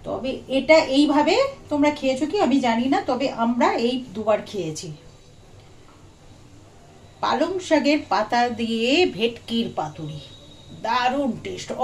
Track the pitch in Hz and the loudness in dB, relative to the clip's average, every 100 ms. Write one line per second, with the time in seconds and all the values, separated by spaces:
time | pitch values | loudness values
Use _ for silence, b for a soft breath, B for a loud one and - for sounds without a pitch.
0 | - 196 247 254 - 262 - 320 - 269 | -8 -8 -6 -8 -4 -2 4 4 6 2
1 | 294 294 277 427 539 - - 294 294 294 | 4 4 4 2 0 -4 -6 2 2 2
2 | 269 262 302 415 302 269 233 226 262 370 | -2 -2 -2 0 2 2 2 0 2 0
3 | 381 240 277 - 233 240 330 381 240 254 | 0 -2 -2 -2 -2 2 2 2 0 -2
4 | - 185 214 208 190 208 160 156 170 147 | -6 0 2 2 0 -6 -6 -8 -12 -14
5 | - - - - - - - - - - | -20 -20 -20 -20 -20 -20 -20 -20 -20 -20
6 | - - - - - - - - - - | -20 -20 -20 -20 -20 -20 -20 -20 -20 -20
7 | - - 208 247 320 370 - 311 254 302 | -20 -6 -2 0 0 -2 2 2 4 2
8 | - 190 214 240 240 220 226 226 233 311 | 2 -2 0 0 0 -2 -4 -2 2 2
9 | 349 170 233 - - 233 - - 151 156 | 2 0 -4 -4 -6 -4 -4 -6 -8 -8
10 | 151 151 - - - - - - 214 247 | -12 -12 -16 -20 -20 -20 -20 -10 -4 0
11 | 247 277 269 208 202 180 - - | 0 0 -2 -4 -8 -10 -8 4